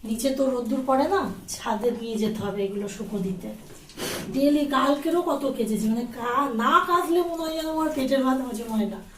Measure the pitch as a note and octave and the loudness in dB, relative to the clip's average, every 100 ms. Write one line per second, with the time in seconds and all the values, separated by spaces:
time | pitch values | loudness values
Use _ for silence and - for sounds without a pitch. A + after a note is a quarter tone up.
0 | A3 A3+ C4+ C4 C4+ B3 A3+ C4+ - C4 | -4 -2 0 2 2 2 0 -2 2 4
1 | D4+ F#4+ A#3+ - - - A#3+ G#3+ A#3+ A3 | 4 2 0 -6 -10 -10 -4 0 0 -2
2 | A3+ G#3+ G#3+ - G3 G3 G3 G3+ G3+ - | -4 0 0 0 -4 -2 -2 -2 -6 -8
3 | G#3 G#3 F#3 F3+ - G#3+ - - - - | -6 -4 -2 -4 -8 -12 -16 -20 -18 -10
4 | - - - C4+ C#4+ D4 C#4+ C4+ C4+ C#4+ | -6 -6 -4 4 4 4 2 2 4 2
5 | E4 E4+ F4 C#4 C#4 - G#3+ G#3+ A3 A#3 | 2 0 0 0 0 0 0 0 0 0
6 | A#3+ B3 A#3 B3 C#4+ A3 A#3+ E4+ F4+ F4 | -2 -6 -2 0 0 2 4 4 4 2
7 | D#4 E4+ E4+ E4 D#4+ D#4+ D#4+ D#4+ D#4 C4+ | 4 2 2 -2 -4 -4 -4 -2 -2 0
8 | C4 C4+ C4 C4 B3 A3 A#3 A3 G3 F#3+ | 0 2 2 2 -2 -6 -4 -2 -2 -4
9 | - | -14